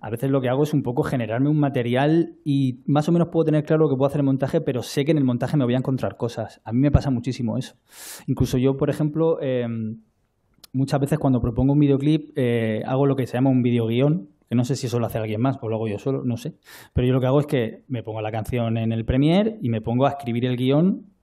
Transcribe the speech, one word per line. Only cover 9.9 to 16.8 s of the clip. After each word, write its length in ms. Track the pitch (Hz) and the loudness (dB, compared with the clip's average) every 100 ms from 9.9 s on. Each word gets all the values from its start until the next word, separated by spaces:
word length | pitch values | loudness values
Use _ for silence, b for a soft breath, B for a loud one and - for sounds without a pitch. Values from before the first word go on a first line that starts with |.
| 110 _ _ _ _ _ _ - | -8 _ _ _ _ _ _ -8
muchas 260 | 131 139 143 | -4 0 0
veces 200 | 135 156 | 0 0
cuando 200 | 147 123 | 2 2
propongo 340 | 113 113 135 | 0 0 2
un 60 | 143 | 4
videoclip, 520 | 147 135 143 156 - - | 4 4 2 0 -2 -2
eh, 460 | 123 117 113 107 - | 0 0 0 -2 -2
hago 180 | 131 139 | 0 2
lo 100 | 135 | 2
que 120 | 120 | -2
se 60 | 120 | 0
llama 140 | 135 | 2
un 100 | 127 | 4
videoguión, 680 | 120 120 113 117 143 170 - _ _ | 2 2 2 2 2 0 -4 _ _
que 60 | 117 | -2
no 80 | 123 | 0
sé 100 | 131 | -2
si 120 | 123 | -2
eso 100 | 120 | -2
lo 60 | 110 | -2
hace 140 | - | -4
alguien 200 | 110 107 | -4 -2
más 180 | 131 - | -2 -2
o 80 | 110 | -4
lo 60 | 110 | -4
hago 120 | 110 | -4
yo 120 | 101 | -4
solo, 240 | 139 135 131 | -4 -2 -2
no 100 | 120 | -4
sé. 200 | - - B B | -6 -14 B B